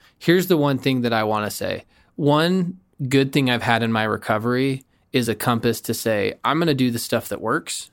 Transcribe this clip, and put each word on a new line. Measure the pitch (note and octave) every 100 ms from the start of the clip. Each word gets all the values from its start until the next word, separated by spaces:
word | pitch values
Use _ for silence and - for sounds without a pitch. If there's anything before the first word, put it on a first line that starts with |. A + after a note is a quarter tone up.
| _ _
Here's | - F3+ F#3
the | E3
one | C#3+ C3
thing | C3+ C3
that | A#2+
I | A2+
wanna | G#2+ G#2+ G#2
say. | - G2 F2+ - _ _ -
One | C#3+ D3 E3 F#3 F3 - _ - C3+
good | C3+ C#3
thing | D3 B2+
I've | A#2+
had | B2 A#2
in | A2+
my | A2
recovery | A2 G#2 - G#2+ A#2 B2 C3+ C3 - _ _
is | B2+ A#2
a |
compass | G#2 - A#2 A#2 A2+
to | -
say, | A2+ A#2 G#2 G2+ -
"I'm | A#2+ D3+
gonna | E3+
do | C3+ B2+
the | A#2
stuff | - A#2 -
that | -
works, | G#2+ D3+ E3+ - -